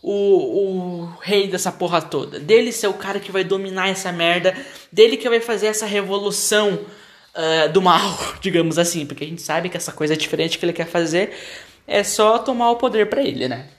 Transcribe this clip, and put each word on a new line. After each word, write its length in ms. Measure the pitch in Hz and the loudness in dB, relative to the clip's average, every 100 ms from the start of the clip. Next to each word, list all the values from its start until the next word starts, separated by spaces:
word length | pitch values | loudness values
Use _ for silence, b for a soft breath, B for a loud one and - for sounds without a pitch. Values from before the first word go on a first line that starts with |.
o, 80 | - | -2
o 920 | 202 202 190 131 156 196 185 180 175 170 - | 0 4 4 4 0 0 -2 -6 -8 -10 -10
rei 260 | 180 202 196 | 0 2 2
dessa 240 | 180 185 | -2 -4
porra 300 | - 175 170 | -4 0 0
toda, 380 | 160 147 - - | 0 -6 -6 -10
dele 320 | 147 220 247 | 4 4 4
ser 160 | - 208 | -2 -4
o 60 | |
cara 260 | 196 196 196 | -4 -6 -8
que 120 | 196 | -4
vai 120 | 190 | -4
dominar 460 | 180 190 196 185 190 | -2 -2 -2 -2 -2
essa 220 | 185 185 | -2 -6
merda, 440 | 175 170 175 180 185 277 B B | 0 2 2 2 0 -12 B B
dele 260 | 170 226 226 | 4 6 4
que 100 | 247 | 0
vai 120 | 233 | 0
fazer 280 | 233 208 214 | 0 -2 0
essa 180 | 214 214 | -2 -2
revolução, 960 | 202 190 196 202 - - 214 208 180 B B B B B | -4 -2 -4 -2 -2 2 2 2 0 B B B B B
ah, 340 | 170 160 160 156 | -4 0 4 4
do 140 | 180 | 6
mal, 360 | 180 160 101 175 - | 6 6 2 -6 -8
<laughs> 120 | - | -6
digamos 360 | 196 170 165 156 | 0 2 2 2
assim, 280 | 170 170 143 | 0 -2 -6
porque 180 | 139 | -10
a 40 | 151 | -10
gente 140 | 165 | -10
sabe 280 | - 160 180 | -4 -4 -4
que 80 | 175 | -8
essa 140 | - | -10
coisa 240 | - 151 156 | -4 -2 0
diferente 440 | - 156 160 - | -2 -2 -2 -2
que 60 | 175 | -2
ele 80 | |
quer 140 | 170 165 | -4 -4
fazer 440 | 175 160 170 208 B B B B B - | -2 0 0 -2 B B B B B -2
é 160 | 208 | 0
só 340 | 202 - 214 233 | 0 2 4 2
tomar 320 | 226 240 233 | 0 0 0
o 60 | 240 | 2
poder 340 | 254 214 208 | 0 0 0
pra 140 | 277 | 0
ele, 240 | 277 - 127 | -2 -2 -4
né? 220 | 120 - | -6 -12